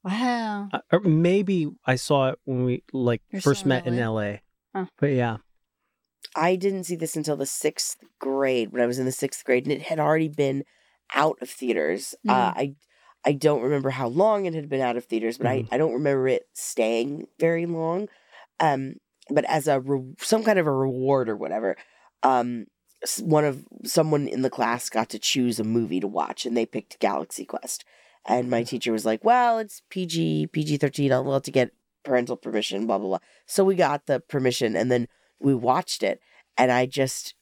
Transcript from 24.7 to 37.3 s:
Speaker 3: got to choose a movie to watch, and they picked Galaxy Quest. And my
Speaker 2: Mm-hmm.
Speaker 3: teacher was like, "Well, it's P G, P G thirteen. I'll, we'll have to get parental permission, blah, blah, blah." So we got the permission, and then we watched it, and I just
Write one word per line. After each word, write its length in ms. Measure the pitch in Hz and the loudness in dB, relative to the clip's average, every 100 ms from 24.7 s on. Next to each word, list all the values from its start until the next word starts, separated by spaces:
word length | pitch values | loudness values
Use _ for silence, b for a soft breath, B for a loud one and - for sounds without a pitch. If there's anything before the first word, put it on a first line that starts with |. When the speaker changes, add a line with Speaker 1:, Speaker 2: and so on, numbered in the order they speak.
| 120 - | -2 -4
Speaker 3:
got 200 | 110 113 | -4 -4
to 80 | 107 | -4
choose 400 | - 135 120 113 | -2 0 0 0
a 40 | |
movie 360 | 107 113 110 90 | 0 0 0 -2
to 60 | 98 | -2
watch, 380 | 95 73 - 123 | -2 -4 -4 -2
and 100 | 117 | -2
they 120 | 110 | -2
picked 320 | 110 - - | -6 -12 -4
Galaxy 460 | 104 80 82 - - | -2 -2 -6 -12 -10
Quest. 380 | - - - - b b b - | -10 -10 -12 -14 b b b -2
And 220 | 120 123 | -2 0
my 100 | 120 | -2
Speaker 2:
Mm-hmm. 40 | 120 | -2
Speaker 3:
teacher 240 | 123 - | -4 -2
was 140 | 110 110 | -2 0
like, 180 | 110 | 0
"Well, 360 | 220 247 240 226 | 2 4 4 0
it's 240 | 214 - _ | -4 -14 _
P 140 | 190 180 | -8 -4
G, 400 | 165 165 156 151 | -2 0 -2 -2
P 120 | 156 151 | -4 -2
G 120 | 147 | 0
thirteen. 360 | 143 143 139 | 0 0 2
I'll, 100 | 127 | 2
we'll 120 | 135 135 | 2 -2
have 80 | |
to 80 | - | 0
get 200 | 131 123 _ _ _ | 0 0 _ _ _
parental 320 | - 127 120 123 | 0 0 0 -6
permission, 520 | 117 110 - 98 113 | -4 -4 -2 -4 -2
blah, 100 | 98 | -2
blah, 100 | 98 | 0
blah." 100 | 95 b b - | -4 b b -4
So 180 | - | 2
we 120 | 190 180 | 4 4
got 320 | 151 147 - | 2 0 -2
the 120 | 131 | -2
permission, 560 | _ 143 127 120 117 98 | _ 0 0 2 0 0
and 160 | 120 | 2
then 160 | 123 120 _ _ _ | 2 0 _ _ _
we 140 | 139 | 2
watched 480 | 131 120 139 - - | 2 2 0 0 -2
it, 180 | 98 - b b b - | -2 -2 b b b 2
and 140 | 127 | 4
I 160 | 123 127 | 4 2
just 480 | 139 131 - - | 0 -2 -2 -12